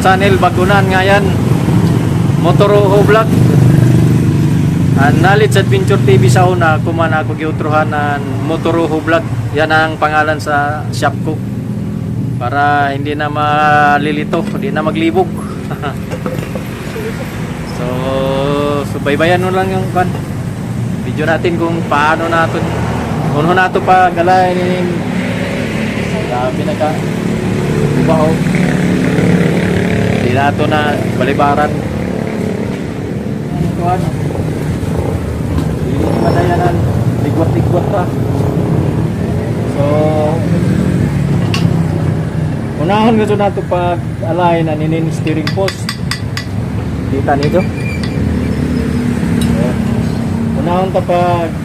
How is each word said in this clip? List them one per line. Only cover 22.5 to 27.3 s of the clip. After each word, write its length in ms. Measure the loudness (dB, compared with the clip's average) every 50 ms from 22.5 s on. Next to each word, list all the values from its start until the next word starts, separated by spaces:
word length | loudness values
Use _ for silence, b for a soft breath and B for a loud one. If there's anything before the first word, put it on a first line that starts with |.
| 0 -2 -2 -2 -2 -2 -2 -2 -2 -4 -4 -4 -4 -2 -2 -2 0
uno 160 | 0 2 2 2
na 160 | 2 2 2
to 160 | 0 0 2
pa 240 | 4 4 4 4 4
galay 480 | 2 2 2 2 4 4 2 2 0
ni 240 | 0 0 0 0 0 -2 -2 -2 -4 -4 -4 -4 -2 -2 -2 -2 -4 -4 -4 -4 -4 -4 -4 -4 -4 -4 -4 -2 -4 -4 -2 -2 -2 -2
Grabe 380 | -2 -2 -2 -2 -2 -2 -2 -2
na 100 | -2 -2 -2
ka. 80 | -2 -2 -2 -2 -2 -2 -2 -2 -2 -2